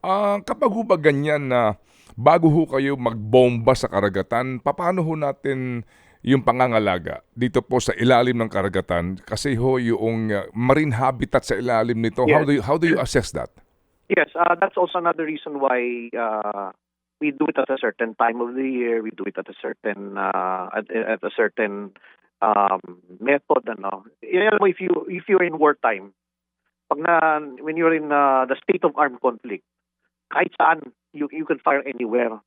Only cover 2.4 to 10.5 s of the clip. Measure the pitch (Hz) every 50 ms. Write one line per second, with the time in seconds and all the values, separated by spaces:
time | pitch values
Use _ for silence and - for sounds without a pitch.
2.4 | 165 160 147 165 160 151 139 135 139 139 139 135 120 117 113 110 104 107 113 127
3.4 | 127 123 120 117 113 123 131 - - 120 - 98 98 104 92 98 92 _ 117 117
4.4 | 127 131 131 120 _ 143 143 - 180 170 185 185 165 160 160 156 151 139 135 _
5.4 | - 139 135 131 127 127 123 120 110 _ _ _ _ _ _ _ - 120 135 135
6.4 | - - 120 127 127 127 117 110 107 101 92 90 80 80 - - _ _ _ 113
7.4 | 123 127 - 123 - _ 127 127 - - - - 117 127 127 117 123 127 123 117
8.4 | 113 110 - 98 95 101 92 95 90 - 90 87 85 90 95 92 - - 110 -
9.4 | - 143 131 113 120 131 131 127 120 117 117 95 107 113 113 113 113 110 104 101
10.4 | 92 -